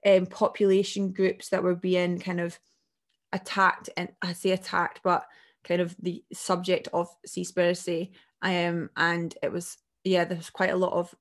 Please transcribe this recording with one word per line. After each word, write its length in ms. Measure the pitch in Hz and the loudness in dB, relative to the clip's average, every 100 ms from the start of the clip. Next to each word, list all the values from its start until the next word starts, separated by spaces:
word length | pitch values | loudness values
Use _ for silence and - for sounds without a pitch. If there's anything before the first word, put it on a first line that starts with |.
um, 220 | 202 190 180 | 8 6 4
population 840 | - 214 - 202 190 196 - 196 | 0 0 2 4 4 2 -2 -4
groups 360 | 185 190 185 - | 0 0 0 -4
that 140 | 185 | 0
were 120 | 180 | 0
being 440 | 175 185 180 180 175 | 0 2 2 2 -2
kind 220 | 180 175 | -4 -4
of 180 | 170 - _ _ _ _ _ _ _ | -4 -8 _ _ _ _ _ _ _
attacked, 560 | - - - 190 - - - | -8 -6 4 4 4 -6 -8
and 140 | 180 - | -8 -6
I 140 | 180 | -8
say 160 | 175 190 | -2 0
attacked, 500 | 185 185 180 175 - | 0 0 -2 -2 -2
but 220 | 185 175 - - _ _ | 0 0 0 -20 _ _
kind 160 | - 175 | -4 -2
of 160 | 175 175 | -2 -4
the 220 | 175 170 - | -6 -6 -12
subject 560 | - - 180 180 180 - | -14 -2 -2 0 -2 0
of 160 | 170 175 _ - | -4 -4 _ -12
Seaspiracy. 840 | - 180 - 175 175 - 170 175 - _ _ | -8 -6 0 2 2 -2 -4 -4 -12 _ _
Um, 480 | 185 180 175 170 156 - | -2 0 0 -2 -4 0
and 380 | 165 170 170 - | 0 0 -2 -4
it 80 | - | -4
was, 280 | 175 170 - _ _ | -4 -8 -14 _ _
yeah, 200 | - 185 | 0 2
there 120 | 175 175 | 2 -2
was 140 | 165 | -8
quite 200 | - 185 | -2 0
a 60 | 185 | 2
lot 160 | 180 | 0
of 220 | 175 175 - | 0 -4 -8